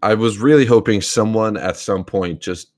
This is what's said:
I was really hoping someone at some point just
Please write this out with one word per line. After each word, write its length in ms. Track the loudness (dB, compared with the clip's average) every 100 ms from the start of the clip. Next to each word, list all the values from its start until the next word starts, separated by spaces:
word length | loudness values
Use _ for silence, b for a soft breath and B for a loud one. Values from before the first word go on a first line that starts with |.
I 100 | -2 0
was 240 | 0 0
really 260 | 4 4 6
hoping 340 | 4 4 0
someone 540 | 0 -2 0 0 -2 -4
at 220 | -6 -6
some 260 | -4 -4
point 380 | -4 -4 -4 -6
just 300 | -8 -10 -12